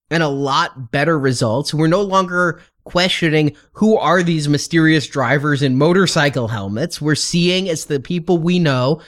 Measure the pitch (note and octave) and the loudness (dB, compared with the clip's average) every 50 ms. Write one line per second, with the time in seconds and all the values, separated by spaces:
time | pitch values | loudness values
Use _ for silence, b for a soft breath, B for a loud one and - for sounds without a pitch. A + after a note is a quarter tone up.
0 | _ - D3+ E3 E3 D3 C#3 C#3 C#3+ C3+ C3+ D#3 E3+ - - C3+ B2+ - - C#3 | _ -4 -2 -2 -2 -2 -2 -2 -2 0 0 0 -2 -2 -6 -14 -10 -6 -4 -2
1 | C#3+ D#3+ E3 D3 C3+ C3+ B2+ - C3+ A2 G#2+ C3+ D3 - - D3+ D#3+ D#3+ F3 G3 | 0 0 0 0 0 0 0 0 0 -2 -2 -2 -4 -4 -2 0 0 2 2 0
2 | G3+ F#3+ F#3+ F#3+ F#3 F3 F3+ F3+ F3+ E3+ - b b b b _ - - - F3 | 0 0 0 0 0 0 -2 -2 -2 -2 -2 b b b b _ -10 -4 -2 0
3 | F3+ F#3 - - E3+ D#3+ D3+ D#3 D3+ D3 - b b b b - G#3 G#3+ A3 - | 0 0 0 0 0 0 2 2 2 0 -2 b b b b 0 2 4 4 4
4 | C3+ D3+ E3+ F#3 F3 E3+ E3 D#3 D3 D3 C#3+ C#3 - - E3 E3 D#3+ D#3+ D#3+ D#3 | 4 2 2 2 2 0 0 0 0 0 0 0 0 0 0 2 4 4 4 2
5 | - - - C#3+ B2+ A#2 C#3 C#3+ C#3 D3+ C#3+ B2+ C#3+ C3 B2+ C3 C#3+ E3+ F3 G3 | 0 -2 -4 -2 0 0 0 0 0 0 0 0 0 0 2 2 2 4 4 2
6 | F#3 - - E3 D3 C#3+ - C#3 A#2 G#2+ A2+ G#2+ G2 G2 G2+ A2+ D#3 E3+ - - | 2 2 2 0 0 0 0 -2 -4 -4 -6 -6 -6 -6 -6 -6 -6 -6 -6 -4
7 | D3 D#3 D3+ - - - - F3 E3+ F3 F3+ F#3 F#3+ F#3 D#3+ D#3 - - D3+ C3+ | -2 -2 0 0 -2 -2 0 0 0 2 0 0 -2 -4 -4 -6 -6 -6 -6 -6
8 | B2+ - F3+ F3 E3 - F3+ E3+ D#3 F3 F3+ F3+ E3+ D3 C3 B2+ B2 C3+ E3 B | -4 -4 -6 -4 -2 0 0 0 0 0 0 2 2 0 0 0 0 0 -2 B
9 | B | B